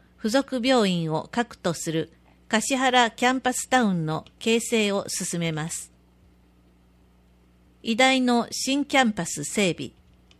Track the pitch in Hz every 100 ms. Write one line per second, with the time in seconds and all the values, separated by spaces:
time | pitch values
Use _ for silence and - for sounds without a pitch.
0 | _ _ 220 254 277 262 233 262 202 175
1 | 165 156 - - 240 - 185 156 - 160
2 | 156 _ _ _ - 220 226 262 262 247
3 | 233 - 247 262 254 254 - 254 220 180
4 | 156 156 - - - 226 226 226 208 196
5 | - - 180 175 165 156 160 - - _
6 | _ _ _ _ _ _ _ _ _ _
7 | _ _ _ _ _ _ _ _ 226 226
8 | 262 262 247 240 220 - - 277 277 277
9 | 247 208 165 - 143 - 196 156 135 -
10 | _ _ _ _